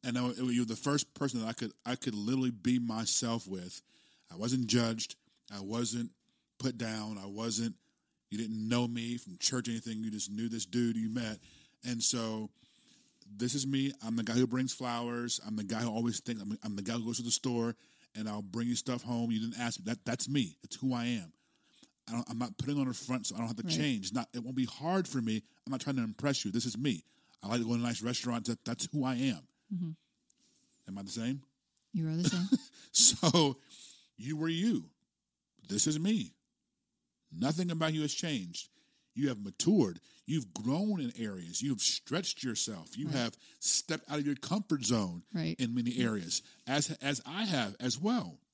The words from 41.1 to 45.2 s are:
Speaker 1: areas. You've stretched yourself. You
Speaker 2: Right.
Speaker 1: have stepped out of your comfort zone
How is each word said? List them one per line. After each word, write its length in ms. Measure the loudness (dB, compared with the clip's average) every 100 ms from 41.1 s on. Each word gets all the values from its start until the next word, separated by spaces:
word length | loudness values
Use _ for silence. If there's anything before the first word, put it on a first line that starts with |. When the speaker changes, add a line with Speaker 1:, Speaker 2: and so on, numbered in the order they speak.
| -4
Speaker 1:
areas. 420 | -6 -6 -6 -4
You've 200 | -2 2
stretched 600 | 2 0 -2 -2 -2 -4
yourself. 540 | -4 -2 -2 -4 -10 -6
You 80 | -2
Speaker 2:
Right. 100 | 2
Speaker 1:
have 220 | 0 -2 -20 -4
stepped 500 | 2 2 2 -4 -2
out 80 | -2
of 80 | 0
your 100 | -2
comfort 480 | 0 0 2 2
zone 380 | 4 4 2 -2